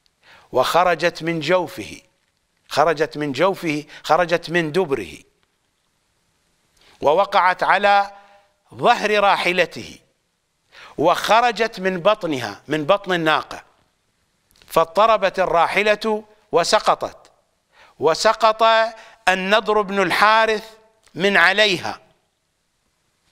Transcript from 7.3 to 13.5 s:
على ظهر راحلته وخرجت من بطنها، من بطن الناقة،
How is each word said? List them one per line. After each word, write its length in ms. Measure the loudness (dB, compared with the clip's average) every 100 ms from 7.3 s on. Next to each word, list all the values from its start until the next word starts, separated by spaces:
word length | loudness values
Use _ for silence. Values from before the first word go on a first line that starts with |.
| 2 0 0
على 480 | 0 2 2 2 0 -8 -20 _ _ _ _
ظهر 460 | -2 0 2 0 2
راحلته 760 | 2 2 0 0 -2 -4 -16 -20 _ _ _ _ _ _ _ -20 -14 -2
وخرجت 800 | 0 0 2 4 2 0 -4 -4
من 200 | -4 -2
بطنها، 600 | 0 0 -2 -6 -8 -12 -6
من 160 | -4
بطن 280 | 0 -2 0
الناقة، 520 | -2 0 -2 -4